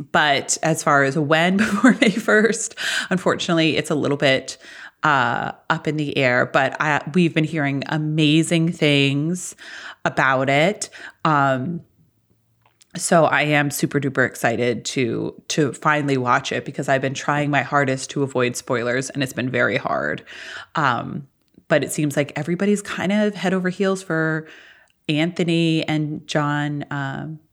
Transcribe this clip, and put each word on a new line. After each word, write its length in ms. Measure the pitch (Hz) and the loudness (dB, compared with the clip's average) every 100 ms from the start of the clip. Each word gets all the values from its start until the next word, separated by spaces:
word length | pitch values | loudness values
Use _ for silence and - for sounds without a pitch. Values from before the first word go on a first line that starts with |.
| 143 | -2
but 440 | 175 151 139 - - | 2 2 2 0 -2
as 180 | 160 160 | -2 0
far 220 | - 143 | 2 4
as 140 | 139 143 | 4 2
when 400 | 143 160 175 190 | 2 2 4 2
<laughs> 60 | |
before 340 | 220 202 262 190 | 0 4 4 6
May 120 | 226 | 2
first, 640 | 190 - 214 214 214 - - - - - | 0 2 4 4 0 -6 -8 -6 -4 -2
unfortunately, 680 | 185 180 - - 165 160 131 | -2 0 -2 0 2 2 2
it's 140 | - | 0
a 60 | 151 | -2
little 200 | 131 139 | 0 0
bit, 420 | 147 131 - - - - - _ | 2 2 -2 -14 -18 -20 -20 _
uh, 480 | 156 143 120 120 - - - | 0 2 2 -2 -4 -6 -4
up 180 | 160 160 | -4 -2
in 100 | 151 | -4
the 180 | 147 135 | -2 0
air. 280 | 131 123 127 | 2 2 2
But 340 | 151 135 - | 2 0 0
I, 220 | 151 143 - | -2 -2 0
we've 200 | 151 170 | 2 2
been 100 | 165 | 2
hearing 400 | 156 160 143 139 - | -2 0 -2 -2 -4
amazing 840 | 156 151 156 151 156 160 170 165 | -2 -2 2 4 4 4 2 0
things 840 | 170 151 143 139 139 156 180 - - - - - - 170 | 2 2 4 4 2 -2 -4 -8 -16 -18 -16 -16 -6 -4
about 440 | - 139 131 135 | 0 2 2 2
it. 400 | 139 165 208 - - - - 165 | 2 2 0 -8 -14 -20 -4 0
Um, 560 | 147 139 131 127 170 - _ _ _ _ _ _ _ _ _ _ 175 | 2 2 0 -2 -8 -12 _ _ _ _ _ _ _ _ _ _ -8
so 280 | - 175 151 | 2 4 6
I 180 | 139 | 4
am 260 | 147 147 143 | 2 2 2
super 300 | - 165 143 | 0 -2 0
duper 260 | 139 127 123 | -2 0 0
excited 580 | - 127 117 120 113 - | 0 -2 0 0 -2 -4
to, 540 | - 120 110 - - - | -2 -2 -2 -6 -8 -6
to 240 | - 147 | -2 -2
finally 440 | 151 160 151 143 135 | 0 0 0 0 0
watch 340 | 123 131 - | 2 0 0
it 140 | 123 123 | -6 -6
because 240 | 139 147 | -6 0
I've 120 | 135 | 0
been 120 | 135 | 0
trying 380 | 135 - 147 147 | -4 -2 -2 0
my 100 | 143 | 0
hardest 480 | 127 143 135 131 - | 2 2 2 -2 -4
to 120 | - | -4
avoid 320 | 135 131 123 123 | -2 0 0 -2
spoilers, 560 | - 127 120 123 135 | -4 -2 0 -2 -4
and 100 | 139 | -4
it's 100 | 135 | -4
been 180 | - 127 | -4 -2
very 260 | 127 123 - | 0 0 0
hard. 460 | - 69 73 76 - - - - - - | -2 -4 -2 -6 -10 -18 -16 -16 -10 -2
Um, 520 | 143 120 - - 139 _ _ _ - | 0 0 -4 -8 -12 _ _ _ 0
but 160 | 156 | 0
it 80 | 135 | 0
seems 260 | - 151 143 | -2 -2 0
like 160 | 143 - | -2 -4
everybody's 460 | 151 175 202 208 | -4 -2 0 0
kind 300 | 202 - 170 | -2 -6 -2
of 240 | 208 208 202 | 0 0 -2
head 180 | 180 | -2
over 160 | 185 180 | 0 -2
heels 320 | 180 196 190 | -2 -2 -2
for 460 | - 160 160 156 156 - - - _ _ - | -2 -2 -2 -2 -6 -16 -20 -20 _ _ -4
Anthony 800 | 151 165 175 175 165 165 160 - | 0 0 0 0 2 2 2 0
and 380 | 156 151 156 - | -2 -2 -6 -4
John, 580 | 156 147 147 147 147 - | 0 0 0 -2 -4 -6
um, 500 | 143 139 135 143 156 _ | -6 -6 -8 -10 -12 _